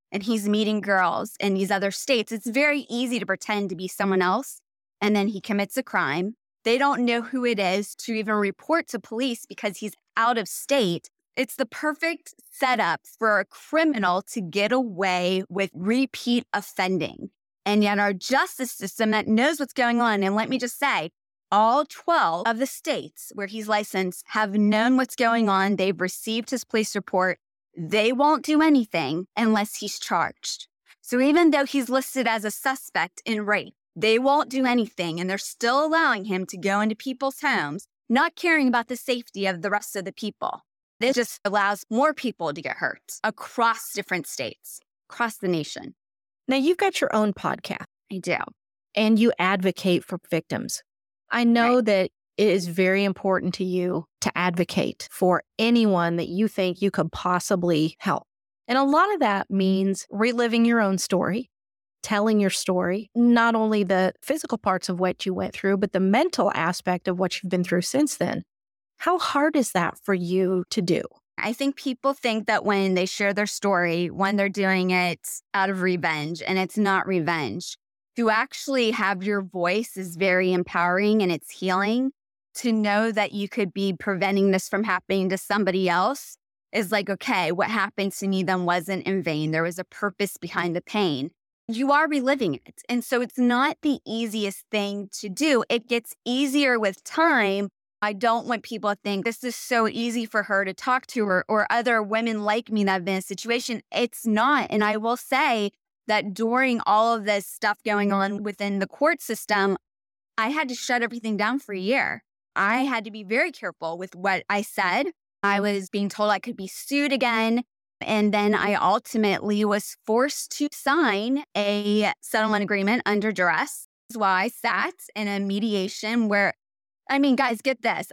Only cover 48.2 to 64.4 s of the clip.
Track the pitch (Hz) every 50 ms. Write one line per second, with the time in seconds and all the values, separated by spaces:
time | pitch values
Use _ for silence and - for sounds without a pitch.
48.2 | - 180 156 - - - - _ _ _ _ _ _ _ - 202 220 220 226 208
49.2 | 233 233 - - 180 185 202 190 185 190 175 - - 190 175 - - - 185 170
50.2 | _ - 175 160 - - 135 - - - - - _ _ _ _ _ _ _ _
51.2 | _ - - 240 240 233 233 233 233 240 247 254 226 214 202 190 190 - _ _
52.2 | _ _ - - 208 214 175 196 175 175 165 190 185 185 190 196 202 196 185 -
53.2 | - 190 190 - - 180 - - 185 185 180 185 180 180 - 165 165 _ _ -
54.2 | - - - - 180 180 170 180 170 - - 190 - - - - - - - -
55.2 | 180 180 175 - - _ - - 226 233 240 233 220 208 185 175 170 170 170 170
56.2 | 160 - 175 190 220 202 - 202 185 185 180 - 196 190 - - - - - -
57.2 | - 180 180 175 - - 202 180 175 175 165 151 156 165 - - - 196 - -
58.2 | - _ _ _ _ _ _ _ _ - 247 262 277 277 294 320 370 415 415 320
59.2 | 277 214 196 196 - - 196 190 190 190 190 190 190 196 190 - - - - 202
60.2 | 226 247 233 240 240 226 226 233 233 233 233 233 208 196 190 180 - - 190 175
61.2 | - - 185 240 262 _ _ _ _ _ _ _ _ _ _ - - - 220 202
62.2 | 208 226 214 208 202 185 - - - - 180 180 185 175 185 214 220 _ - 233
63.2 | 240 240 240 233 226 233 226 220 220 214 214 208 202 180 190 185 185 185 - _
64.2 | - - 294 311